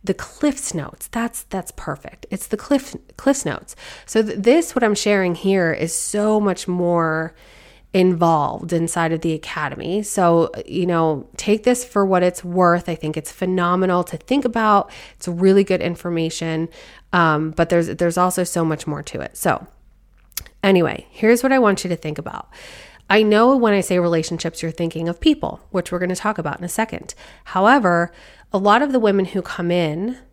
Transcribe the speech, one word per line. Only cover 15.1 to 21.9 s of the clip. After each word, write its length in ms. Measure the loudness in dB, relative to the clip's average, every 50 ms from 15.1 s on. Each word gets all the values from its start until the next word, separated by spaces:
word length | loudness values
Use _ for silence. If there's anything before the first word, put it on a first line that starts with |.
| -20 _
It's 100 | -10 -8
really 380 | -4 2 4 6 6 6 4
good 160 | 4 2 0
information. 880 | 0 -4 -6 -6 -6 -4 -2 -2 -2 -2 -4 -4 -4 -4 -2 -2 -4 -6 -8 -18 -20 -20 -20 -20 _ _
Um, 400 | 2 2 4 4 2 0 -2 -4
but 160 | 0 -2 0 2
there's, 200 | 2 0 0 0
there's 300 | -2 -2 -2 -2 2 2
also 280 | 0 0 0 -2 -4
so 180 | -2 -2 -2 -2
much 240 | -2 -2 -4 -6 -8
more 160 | -8 -8 -10
to 160 | -10 -10 -10
it. 160 | -10 -10 _
So 320 | -4 -2 -2 -2 -2 -6 -14 -20 _ _ _ _ _ _ _ _ _ _ _ _ -16 -16 -16 _ _ 2
anyway, 440 | 4 4 4 4 2 -2 -6 -10 _
here's 340 | _ -2 2 4 4 4 4
what 80 | 2
I 80 | 2 4
want 240 | 4 4 2 0 -2
you 60 |
to 80 | -6